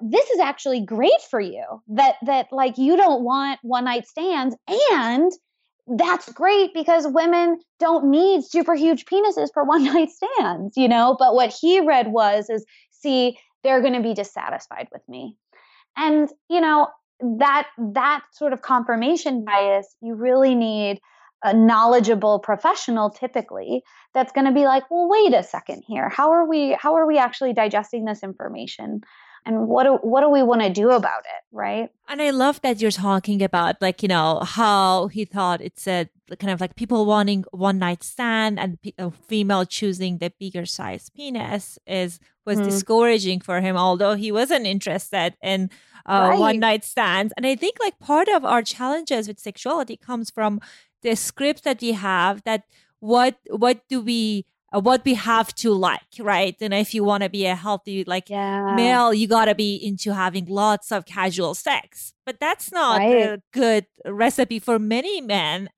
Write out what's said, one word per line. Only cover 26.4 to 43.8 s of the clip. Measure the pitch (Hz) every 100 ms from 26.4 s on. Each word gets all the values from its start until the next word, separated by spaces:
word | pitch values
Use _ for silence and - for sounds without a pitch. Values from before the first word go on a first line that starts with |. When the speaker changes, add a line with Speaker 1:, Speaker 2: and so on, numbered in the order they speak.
| 320
Speaker 1:
we, | 311 277 -
how | 302
are | 320 311
we | 294
actually | 247 - 262
digesting | 226 214 208 208 233
this | 220 208
information? | 196 185 - - - - 214 214 - - - -
And | 226 220 220
what | 240
do, | 269 262
what | 226 262
do | 294
we | 285
wanna | 240 233 202
do | 190 226
about | 247 202 -
it?" | - - -
Right? | 214 202 214 233 _ -
Speaker 2:
And | 285
I | 294
love | 269 277 285
that | 262 214
you're | 214
talking | 190 202 190 208 202
about, | 190 175 170 -
like, | 185 -
you | 196
know, | 175 160 160
how | 185 226 220 202 190 185 190
he | 196
thought | 202 202 180 170
it's | 185 - 196
a | 180 165 _ - 175
kind | 196
of | 180
like | 185 -
people | 233 233 208
wanting | 214 208 202 -
one | 180 196 190
night | 180 175
stand | - - 240 220 214 202
and | 190 165
pe-, | 196 -
a | 180
female | - - 220 202 196
choosing | 185 - 208 185 185 170
the | 175 -
bigger | 190 175
size | 175 - - - -
penis | 285 294 233 - 202 - - -
is, | 190 180 170 _ _ 208
was | 208
Speaker 1:
Mm-hmm. | 202
Speaker 2:
discouraging | 196 190 226 233 226 190 185
for | - 180
him, | 185
although | 180